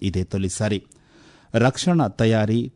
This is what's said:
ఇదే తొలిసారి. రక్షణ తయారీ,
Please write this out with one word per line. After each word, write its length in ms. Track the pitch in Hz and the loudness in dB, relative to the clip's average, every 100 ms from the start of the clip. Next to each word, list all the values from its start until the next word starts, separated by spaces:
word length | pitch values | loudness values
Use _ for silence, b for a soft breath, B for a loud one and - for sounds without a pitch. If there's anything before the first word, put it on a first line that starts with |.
ఇదే 220 | 98 90 | -4 -4
తొలిసారి. 580 | 90 98 95 - 107 101 - b b b b b b | -4 -4 -4 -4 -4 -4 -6 b b b b b b
రక్షణ 520 | 117 123 - 180 170 113 | 0 0 0 0 2 0
తయారీ, 640 | - 113 110 107 117 123 | 0 2 2 2 0 -2